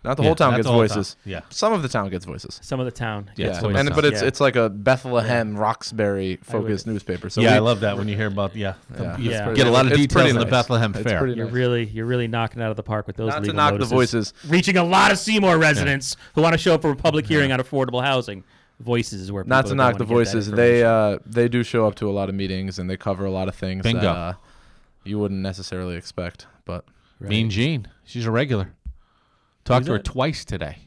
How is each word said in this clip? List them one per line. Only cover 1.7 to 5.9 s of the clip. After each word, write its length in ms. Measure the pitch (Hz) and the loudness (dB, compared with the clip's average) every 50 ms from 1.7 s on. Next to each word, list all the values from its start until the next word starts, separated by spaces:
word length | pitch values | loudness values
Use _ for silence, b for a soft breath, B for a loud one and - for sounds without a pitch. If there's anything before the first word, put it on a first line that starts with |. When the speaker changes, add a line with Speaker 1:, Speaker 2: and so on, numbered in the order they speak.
| 226 | 0
Speaker 1:
of 80 | 185 | 0
the 60 | 147 123 | -2 -2
town 200 | - 117 101 98 | -2 -4 -4 -4
gets 160 | 92 90 92 | -6 -8 -8
voices. 340 | - - - - - - - | -8 -12 -12 -12 -14 -16 -16
Speaker 3:
Some 180 | - - 139 131 | -10 -8 -6 -4
of 60 | 127 | -4
the 40 | 123 | -6
town 380 | - - 123 113 107 104 98 95 - | -6 -6 -6 -6 -6 -8 -10 -12 -8
Speaker 2:
Yeah, 120 | - - - | -4 -4 -4
Speaker 3:
gets 120 | 92 85 | -2 -2
Speaker 2:
some 100 | - 104 | -2 0
of 60 | 101 | 2
Speaker 1:
And, 100 | 98 - | 2 2
Speaker 2:
the 60 | 143 | 2
Speaker 1:
but 80 | - 156 | 2 4
Speaker 2:
town. 120 | 147 147 123 | 4 4 2
Speaker 1:
it's, 80 | 104 | 2
Speaker 3:
Yeah. 60 | 98 135 | 0 -2
Speaker 1:
it's 120 | - - | 0 2
like 160 | 143 135 123 | 0 2 4
a 140 | 123 113 110 | 2 2 2
Bethlehem, 840 | 98 104 101 127 131 127 131 131 123 120 110 117 123 120 113 107 104 | 0 0 0 0 0 0 -2 -2 -2 0 0 2 0 0 0 -2 -2
Speaker 3:
Yeah. 60 | 104 | 0
Speaker 1:
Roxbury 680 | 107 107 113 - - - | 0 0 0 -2 -8 -10